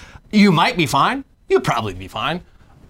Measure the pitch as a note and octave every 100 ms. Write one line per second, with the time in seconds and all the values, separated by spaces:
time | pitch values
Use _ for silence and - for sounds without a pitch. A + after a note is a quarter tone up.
0 | - - - G#3+ G3+ D#3+ G#3 G#3 C#3 C#3+
1 | F3 C4+ - _ - F#4+ - B2 G#2+ F2+
2 | F#2+ A2 C3 E3+ - _ - - -